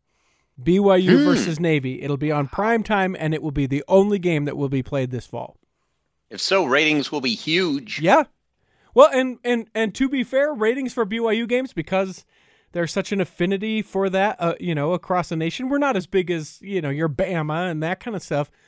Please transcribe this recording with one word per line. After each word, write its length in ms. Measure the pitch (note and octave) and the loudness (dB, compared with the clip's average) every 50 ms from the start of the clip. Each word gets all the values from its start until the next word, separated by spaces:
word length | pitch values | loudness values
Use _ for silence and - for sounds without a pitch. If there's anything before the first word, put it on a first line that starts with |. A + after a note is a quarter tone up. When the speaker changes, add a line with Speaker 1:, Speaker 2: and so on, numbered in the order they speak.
| _ _ _ _ _ _ _ _ _ _ _ - | _ _ _ _ _ _ _ _ _ _ _ -6
Speaker 1:
B 160 | A#2+ E3 F3+ G3+ | 0 2 4 4
Y 160 | G3+ G3 F#3+ | 6 6 6
U 220 | F#3 F#3 F3+ - C4+ | 6 6 6 6 6
Speaker 2:
Hmm. 60 | D4 | 6
Speaker 1:
versus 360 | D4 C4+ G3+ F#3+ F#3 D#3+ D3 | 4 2 2 0 -2 -2 -2
Navy. 420 | F3 E3 D#3 C#3+ C3 B2+ C3 - | 0 0 0 0 0 -4 -8 -6
It'll 140 | - C#3 C#3+ | -4 -4 -4
be 160 | C3+ D3+ D3+ | -2 -2 -2
on 160 | D3+ D3 C#3 C3 | -2 -2 -2 -4
prime 340 | - - G3+ A3 A#3 A3+ | -4 -4 0 0 0 0
time, 320 | G3+ - A3 G3 A#3 G#3+ F#3 - | 0 0 0 0 0 0 -2 -2
and 160 | D#3 D#3 D#3 | -2 -2 -2
it 80 | D3+ | -2
will 80 | - D#3 | -4 -4
be 160 | C3+ D3 C#3 | -2 -2 -2
the 180 | B2+ C#3 D3 - - | 0 0 -2 0 4
only 300 | F#3 G3 G3+ G#3 G#3 G3 | 4 4 6 4 2 0
game 260 | F3 F3+ E3 D3 D3 | 0 0 0 0 0
that 100 | C#3+ C3 | -2 -2
will 120 | C3+ C#3+ C3+ | -4 -4 -2
be 140 | C#3 C3+ | -2 -4
played 280 | B2 - C#3+ C3+ C3 B2+ | -4 -2 -2 -2 -2 -2
this 160 | B2+ A#2 - | -4 -8 -10
fall. 300 | - - A#2 B2 - - _ _ _ _ _ _ _ _ _ _ _ _ _ _ - | -10 -10 -10 -10 -12 -16 _ _ _ _ _ _ _ _ _ _ _ _ _ _ -16
Speaker 2:
If 100 | A2 G2 | -12 -8
so, 240 | - - F#3+ G3 E3 | -2 0 2 2 2
ratings 480 | B2 C3 C#3+ D#3 D#3 D3+ D3 B2+ - | 4 4 4 4 4 2 0 0 -2
will 80 | D#3+ C#3+ | -6 -4
be 140 | B2 A#2 A2 | -4 -4 -4
huge. 640 | - - D3+ D#3+ F#3 F#3+ E3 C#3 C#3+ A#2+ G#2 - C#3+ | -4 -4 -2 0 0 0 0 -2 -4 -6 -8 -8 -2
Speaker 1:
Yeah. 240 | D#3 F3 C4 D#4+ C#4 - _ _ _ _ _ _ _ _ _ _ _ _ - | 2 4 4 4 4 0 _ _ _ _ _ _ _ _ _ _ _ _ 6
Well, 160 | A#3 D4 D4 | 6 6 6
and, 260 | C4+ C4 C4 B3+ A#3+ - - | 6 2 -2 -2 -4 -6 -2
and, 240 | A#3+ B3 A#3 A3 _ - | -2 -2 -2 -2 _ -2
and 200 | A3 A3+ G#3 - | -2 -2 -2 0
to 120 | - C4+ B3+ | -2 -2 0
be 160 | C#4+ C4 A#3+ | 0 -2 -2
fair, 280 | - C4 C4+ C#4+ D4+ D4 | 0 2 2 2 2 0
ratings 380 | G#3+ G#3+ A3 B3 C#4 C4+ A#3+ - | 0 0 0 0 0 -4 -6 -2
for 100 | B3 A3 | -2 -4
B 160 | F#3 G#3+ A#3 | -2 -2 -2
Y 120 | A3+ A3+ | 0 0
U 140 | G#3+ A3+ A#3 | 0 0 0
games, 260 | G3+ A#3+ B3+ C4 B3+ | 0 0 -2 -2 -4
because 520 | - E3 D3+ - G3 F#3+ G3 F#3+ F3 - - _ _ _ _ _ _ _ _ _ | -6 -8 -6 -2 -2 -2 -2 -2 -6 -14 -18 _ _ _ _ _ _ _ _ _
there's 180 | - F3 E3+ D#3 | -4 -4 -4 -2
such 200 | - G3 F3+ - | -2 -4 -4 -2
an 80 | G#3 G3 | -2 -2
affinity 600 | F3+ - - - F3+ G3 G3 F#3+ G#3+ A3 A3 A3 | -2 -2 -2 -2 -2 0 0 -2 -2 -2 -2 -2
for 260 | - - - G3 G3 F#3+ | -4 -4 -2 -2 -2 0
that, 260 | F3+ F#3+ G3 G#3+ - - | 0 0 0 0 0 0
uh, 140 | E3+ E3+ - - | -2 -2 -2 -2
you 160 | F3+ F3 D#3+ | -4 -4 -2
know, 180 | D3 C#3+ D#3+ | -2 0 -2
across 360 | F3+ F3 - - F#3 F3+ E3+ - | -2 -4 -2 -2 -2 -2 -2 -4
the 80 | E3+ | -4
nation. 320 | D#3+ D#3+ E3 - - B3+ C4 | -4 -4 -4 -4 -6 -6 -2
We're 100 | C#4+ C#4+ | -2 0
not 180 | C#4+ C#4 A#3+ | 0 0 0
as 100 | F#3 E3 | -2 -4
big 240 | - - F#3+ F3 E3 | 0 -2 -2 0 0
as, 280 | F3 D#3+ D3+ - - - | -4 -6 -6 -10 -16 -18
you 180 | - G3 G3+ F3+ | -14 -6 -6 -4
know, 80 | D3+ C#3 | -4 -2
your 180 | C#3 D3 E3 D#3+ | -2 0 -2 -2
Bama 640 | C3 - G3 F#3 F3+ E3 D#3 D3+ D3+ E3 F#3 F#3 | 0 -2 -2 -2 -2 -4 -4 -2 -4 -4 -4 -4
and 120 | D#3+ D3+ | -4 -4
that 180 | D#3 E3 F#3 - | -4 -4 -6 -6
kind 160 | - A#3+ G#3+ | -8 -10 -10
of 60 | E3+ | -10
stuff, 280 | - - D#3+ C#3+ D3 - _ _ _ | -8 -4 -4 -4 -4 -4 _ _ _